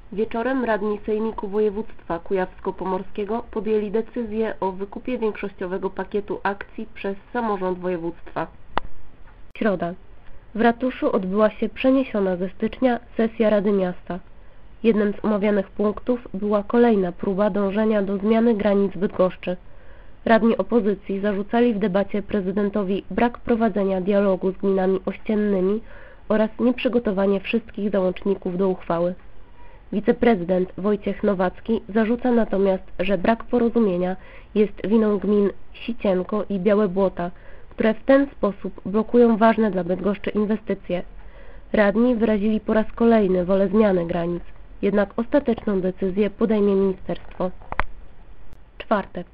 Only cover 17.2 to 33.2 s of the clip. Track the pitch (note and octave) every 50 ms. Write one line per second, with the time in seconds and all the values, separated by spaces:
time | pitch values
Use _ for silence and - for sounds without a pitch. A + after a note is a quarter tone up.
17.2 | - G3+ F#3+ F3+ G#3 G#3+ F3+ G#3 G3+ G3 F#3+ G#3+ A3 A3 A3 G#3 G3 G3+ G3+ G3
18.2 | G3 G#3+ A3+ A3+ A3+ A#3+ A#3 G3 G3+ G#3+ G3 G3+ G3 G3 - E3+ F#3 G#3 - -
19.2 | F#3 F3+ F3+ - - - F3+ - - - - - - - - - - - - -
20.2 | - A3+ A3+ A3 G3+ A3+ A3 - F#3+ - A#3 A#3+ F#3+ G#3 G3+ F#3+ - - G3 G3
21.2 | F#3+ G#3 G3+ F#3+ G#3 G3+ - A#3 A#3+ B3 A#3 G3+ G3 G#3+ F3 G3+ G3 - - G#3
22.2 | G3 - - G#3 F#3 F#3 F3+ G#3 G#3 G3+ G3+ G#3+ G3+ F3+ G3+ F#3 - - F#3 F#3+
23.2 | A3+ A#3+ A#3+ - - - A#3+ A3 A3+ A3+ F#3 G#3 G3 F#3+ F#3+ F#3+ F3+ F#3+ G3+ G3+
24.2 | G3+ G3 F#3 F3+ - G3 F#3 - - G3 G3 F#3+ F#3 F#3+ F#3+ F#3+ - - F#3+ -
25.2 | - - A3 G#3 G#3 G#3 G3 F#3 F3+ F#3+ G#3 A3+ A3+ - - - - - - -
26.2 | - - G#3 G#3+ A3 G#3+ - - A3+ A#3+ B3 - - C4 - A#3+ A#3 G#3+ G3 F#3
27.2 | G3 G3+ G3+ G3 G3 - - A3+ A3+ - - - G3+ G#3 - G3+ F#3 F#3 F3+ -
28.2 | - G3 G3 F#3+ - F#3+ F3 F3 G3 F#3+ F#3 F3+ - - F3 E3 F3 F3+ F#3 -
29.2 | - - - - - - - - - - - - - - - G#3+ G#3 - A#3 A#3+
30.2 | - A#3+ A#3 F3+ F3 E3+ F#3 F3+ F#3 F#3 - - F3+ G#3 G#3+ G3+ - G3+ G3 -
31.2 | - G#3 G3+ F3+ F#3+ F3+ - - - - A3+ A3 - - F#3+ A3+ A3+ G#3 A#3+ A#3+
32.2 | - B3+ A#3+ A#3 G#3+ - - F#3+ G3 G3 F#3 F#3+ - - - - - G#3 G3+ F3